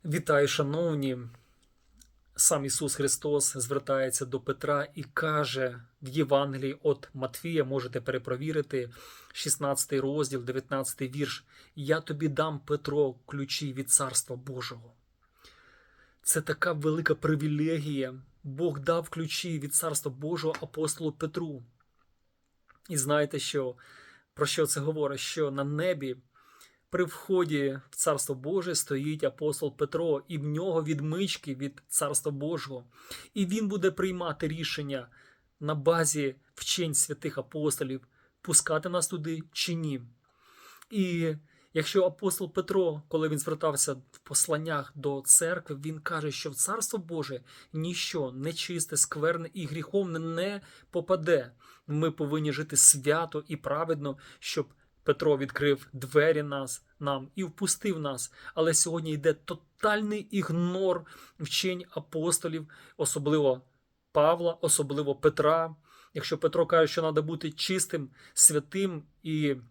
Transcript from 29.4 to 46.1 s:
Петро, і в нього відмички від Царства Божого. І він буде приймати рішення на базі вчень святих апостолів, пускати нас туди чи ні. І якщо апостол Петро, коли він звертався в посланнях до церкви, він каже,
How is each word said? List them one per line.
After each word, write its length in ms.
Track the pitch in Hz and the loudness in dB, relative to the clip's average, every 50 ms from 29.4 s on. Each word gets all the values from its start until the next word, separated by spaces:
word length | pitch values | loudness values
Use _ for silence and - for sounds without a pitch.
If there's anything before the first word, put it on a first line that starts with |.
| 151 151 147 - 165 143 127 | -2 -2 -2 -2 -4 -4 -2
Петро, 460 | - 147 139 - 170 170 165 147 139 - - | -2 -4 -2 0 -2 0 2 0 0 -2 -6
і 100 | 170 151 | -8 -4
в 60 | 139 | -4
нього 400 | 151 151 156 180 196 165 165 156 | -2 -2 -2 0 0 0 0 0
відмички 680 | 151 156 143 143 156 156 - 202 - - - - 147 135 | 0 -2 -2 -2 -2 0 0 0 -2 -2 -6 -6 -8 -6
від 280 | 127 139 139 143 - _ _ | -6 -6 -8 -8 -12 _ _
Царства 440 | - - 156 143 147 - - 151 | 2 2 2 2 0 0 0 -2
Божого. 520 | 143 139 147 156 170 147 - 139 135 123 120 - _ - - - - - - - _ | -4 -2 -2 -2 -2 -4 -4 -8 -12 -12 -14 -18 _ -20 -18 -16 -16 -16 -16 -10 _
І 120 | 214 196 | -2 0
він 220 | 175 196 226 214 196 | 0 0 0 0 0
буде 220 | 208 196 175 190 | 0 2 2 0
приймати 580 | - - 180 190 185 180 175 165 151 - 165 151 | 2 2 -2 -2 -2 -2 -4 -4 -4 -2 -4 -4
рішення 600 | 160 165 156 - - - 147 139 139 127 120 - _ - - _ _ _ _ _ _ _ | -2 -4 -4 -4 -4 -4 -4 -4 -6 -6 -8 -12 _ -20 -20 _ _ _ _ _ _ _
на 140 | 147 151 151 | -4 -2 -2
базі 600 | 147 135 165 170 165 160 - - 151 143 139 131 _ _ _ _ | 4 4 4 4 6 2 2 2 0 0 -2 -2 _ _ _ _
вчень 400 | - - - - 185 170 160 143 | -10 -4 -2 0 0 0 0 2
святих 440 | - - - 147 - - 151 - 139 | 0 0 0 -2 -6 -6 -6 -6 -6
апостолів, 680 | 131 - - 151 151 151 139 - 147 131 131 131 - _ _ _ _ _ _ _ | -8 -6 -6 0 0 0 0 0 -2 -4 -4 -8 -8 _ _ _ _ _ _ _
пускати 480 | - 180 160 - - - 156 160 156 180 | -4 4 4 4 4 4 0 0 0 0
нас 200 | 175 180 170 - | -2 0 0 -2
туди 340 | 185 170 151 165 165 160 160 _ | -4 -6 -4 -6 -6 -6 -8 _
чи 220 | _ - - 180 165 | _ -4 -4 -2 -2
ні. 280 | 165 160 151 139 127 120 117 _ _ _ _ _ _ _ _ _ - - - - - - _ | -2 -2 -4 -4 -4 -8 -14 _ _ _ _ _ _ _ _ _ -20 -20 -20 -20 -20 -20 _
І 440 | 220 208 190 180 170 170 165 160 156 151 - _ _ _ _ _ - | 0 0 0 2 2 0 0 0 -2 -4 -10 _ _ _ _ _ -2
якщо 300 | 160 156 - - 196 180 | -2 -2 2 4 4 4
апостол 480 | 180 180 - 208 190 180 - 190 160 | 4 2 0 -2 -2 -2 -2 -6 -4
Петро, 500 | - 190 185 - - 190 185 165 151 151 - _ | -2 -4 -2 2 2 4 4 2 0 -2 -6 _
коли 200 | - 160 156 156 | 0 0 2 2
він 100 | 156 143 | 0 -2
звертався 540 | - - 156 156 - 156 143 139 - - | -2 -2 -2 0 0 0 2 2 0 0
в 260 | 135 127 - _ - - | -2 -6 -10 _ -20 -20
посланнях 720 | _ - 143 - - - 156 151 160 165 156 143 135 - _ | _ -2 0 0 2 2 0 -2 0 -2 -4 -4 -4 -6 _
до 280 | 151 143 147 139 135 131 | -4 -4 -4 -4 -2 6
церкви, 540 | - - - 170 165 180 - - - 147 139 143 | 6 6 6 6 2 -2 -4 -6 -8 -10 -6 -6
він 140 | 156 160 151 | -8 -8 -6
каже, 320 | 151 - | -6 -4